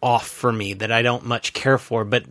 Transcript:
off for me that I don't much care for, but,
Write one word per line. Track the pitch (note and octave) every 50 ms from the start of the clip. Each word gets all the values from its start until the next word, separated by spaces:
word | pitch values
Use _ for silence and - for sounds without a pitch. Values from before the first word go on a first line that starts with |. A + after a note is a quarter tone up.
off | - B2 A#2+ A#2 - -
for | - - - B2
me | A2+ A2 G#2 G2 G2+
that | F#2+ G#2+ G#2+
I | A#2 A2+
don't | A#2 B2 A#2+ B2 -
much | A#2+ A#2+ A#2 - - -
care | - - C3+ C3+ B2+
for, | - - A#2 A2+ A2
but, | G#2 A#2 B2 - -